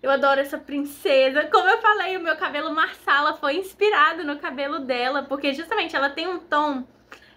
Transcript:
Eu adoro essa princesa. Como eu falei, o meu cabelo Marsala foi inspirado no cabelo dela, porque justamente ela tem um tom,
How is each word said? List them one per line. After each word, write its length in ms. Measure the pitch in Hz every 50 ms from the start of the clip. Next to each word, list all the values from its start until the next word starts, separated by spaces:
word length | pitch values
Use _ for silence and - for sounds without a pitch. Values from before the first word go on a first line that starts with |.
Eu 80 | - 262
adoro 300 | 277 269 269 277 277 269
essa 160 | 277 285 -
princesa. 880 | 285 - - 277 285 285 285 - - - 370 277 262 262 269 269 294 302
Como 220 | 302 - 403 359 370
eu 100 | 415 453
falei, 340 | 453 427 415 415 359 370 370
o 40 | 370
meu 160 | 339 330 311
cabelo 360 | 330 370 311 269 285 311 320
Marsala 600 | 302 311 330 370 - - - 392 285 285 294 302 311
foi 220 | - - 285 285
inspirado 680 | 359 392 - - _ 403 427 427 311 294 311 330 330 359
no 140 | 294 294 294
cabelo 400 | - 339 269 262 277 277 294 330
dela, 460 | 269 247 254 247 240 254 277 285 269
porque 280 | 277 269 277 285 285
justamente 420 | 269 285 330 330 480 427 349 320 -
ela 140 | 277 269 277
tem 180 | 277 320 330
um 120 | 359 370 330
tom, 460 | - - 302 294 302 302 277 262 247 - _ _ _ _ - - - _ _